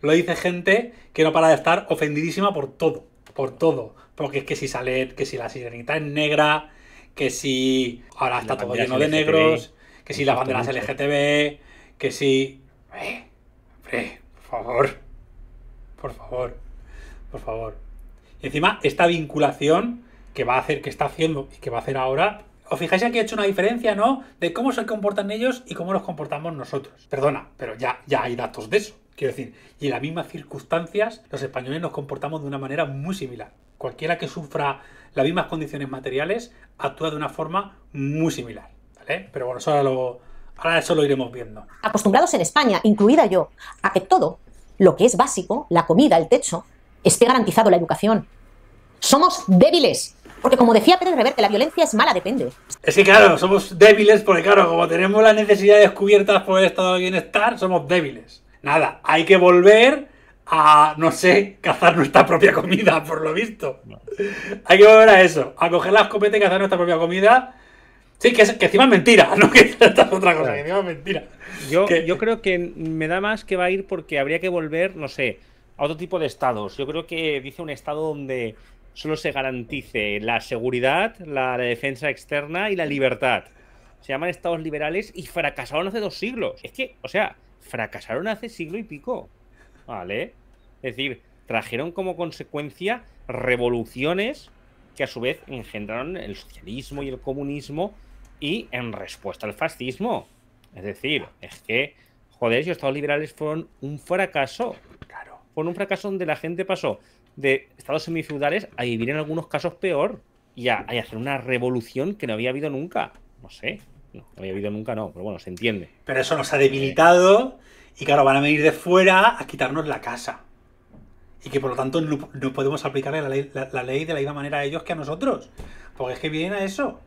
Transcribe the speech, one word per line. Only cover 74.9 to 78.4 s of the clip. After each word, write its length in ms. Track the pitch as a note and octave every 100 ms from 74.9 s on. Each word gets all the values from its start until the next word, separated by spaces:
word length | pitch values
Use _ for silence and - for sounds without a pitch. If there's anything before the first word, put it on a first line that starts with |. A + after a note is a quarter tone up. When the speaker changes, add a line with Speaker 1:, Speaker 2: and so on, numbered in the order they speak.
| F3+
Speaker 2:
no 100 | C#3+
sé, 320 | - B2+ G2 _ _ _ -
a 80 | C#3+
otro 100 | D#3
tipo 240 | E3+ F#3
de 60 | D3+
estados. 500 | - C3 A2+ G2+ -
Yo 100 | C3+
creo 220 | D#3 D#3+
que 320 | E3 D#3+ C#3+
dice 220 | C3 -
un 80 | D#3+
estado 320 | C#3 - D3 D#3
donde 460 | D3 C#3 C3